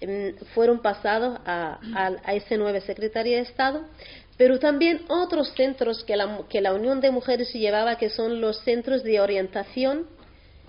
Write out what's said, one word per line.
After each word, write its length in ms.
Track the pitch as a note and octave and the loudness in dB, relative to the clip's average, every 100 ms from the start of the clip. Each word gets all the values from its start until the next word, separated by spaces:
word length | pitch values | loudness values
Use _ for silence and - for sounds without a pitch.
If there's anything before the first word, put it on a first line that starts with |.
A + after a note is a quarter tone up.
mm, 440 | F#3+ G3 G3 G3 - | -8 -6 -6 -8 -4
fueron 260 | A#3 A#3 A#3 | 4 4 4
pasados 600 | G#3+ G3+ G#3+ A3 B3 A#3+ - | 2 0 0 0 0 -4 -6
a, 340 | F3 D#3+ - A3 | -4 -4 -8 -8
a, 180 | G#3+ F#3+ F#3 | -4 -2 -4
a 120 | - | -4
ese 220 | G3+ - G#3+ | -6 -2 -2
nuevo 200 | G#3 G3+ | 0 -2
secretario 540 | F#3+ G3 G#3+ A3+ A3+ A#3+ | -4 -6 -4 -2 0 0
de 60 | |
Estado, 400 | A#3+ - C4+ D4+ D#4+ - - - - - | -2 -2 -2 -2 -8 -18 -20 -20 -10 4
pero 220 | B3+ C4 | 6 6
también 440 | D4 C#4+ E4+ D#4+ - | 2 4 2 2 -2
otros 440 | E4+ F4+ D#4+ C4 - | -2 0 0 -2 0
centros 460 | C4 C4 A#3+ A3 | 0 0 -4 -4
que 120 | - G#3 | -2 -2
la, 240 | G3+ G#3 - | -2 -6 -4
que 120 | G#3+ | -2
la 140 | G3 | 0
Unión 260 | F#3+ A#3+ C4+ | 0 0 2
de 100 | C4+ | 2
Mujeres 420 | B3+ C4 A#3+ A#3+ | 2 0 -2 -2
llevaba, 440 | A#3 G#3 G#3 A3+ A#3 | -2 0 2 0 0
que 140 | G#3+ | -2
son 300 | A3+ A3+ A#3 | -2 -2 -2
los 200 | A3 A3 | -2 -2
centros 380 | - A#3+ B3 C4 | -2 -2 0 -2
de 160 | A3 G#3 | 2 2
orientación, 840 | G3+ G3 F#3+ G3 G3+ B3+ C4 D4 E4+ - - - - - | 4 0 -2 -6 -6 -2 -2 -2 -6 -14 -20 -20 -20 -20